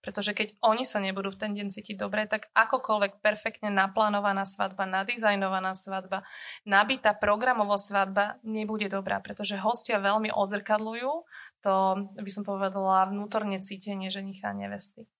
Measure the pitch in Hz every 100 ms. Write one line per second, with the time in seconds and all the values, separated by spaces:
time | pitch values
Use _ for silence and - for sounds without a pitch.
0 | - 202 208 202 208 _ 226 220 254 214
1 | 190 190 196 190 214 208 202 196 208 196
2 | 202 208 208 214 - - 226 254 247 214
3 | 202 - 214 214 226 - 214 196 190 190
4 | 214 208 202 196 196 - 196 190 190 185
5 | 202 240 220 202 190 190 185 190 - 190
6 | 185 190 - - - - - 196 214 262
7 | 214 208 208 208 247 233 202 202 - 202
8 | 190 196 208 - 220 214 214 214 202 196
9 | 196 196 190 202 208 196 202 240 - 220
10 | 196 214 214 - 196 208 202 214 220 233
11 | 254 320 - - - _ 202 190 190 190
12 | 202 196 196 196 202 196 196 190 190 190
13 | 190 202 208 220 208 190 190 196 208 196
14 | 190 196 196 190 202 202 98 202 - -
15 | 113